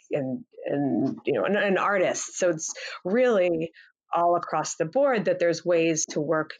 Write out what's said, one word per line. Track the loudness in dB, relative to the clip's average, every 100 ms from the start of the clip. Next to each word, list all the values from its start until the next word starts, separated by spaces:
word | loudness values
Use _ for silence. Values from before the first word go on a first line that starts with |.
| -6
and, | -4 -4 -6 -10 -12 -4
and, | -2 0 0 0 -2
you | -2
know, | 0
and, | 0 0
and | 2 0
artists. | 2 2 0 -2 -8 -2
So | 0
it's | 0 -6 -10 -12 -10
really | -2 2 4 4 2 0 -4 -10 -20 _ _
all | 0 2 2
across | 0 -4 -2 -4
the | -2
board | 2 2 2 0
that | 2
there's | 2 0
ways | 2 2 2 0 -2
to | -4
work | 0 0 -2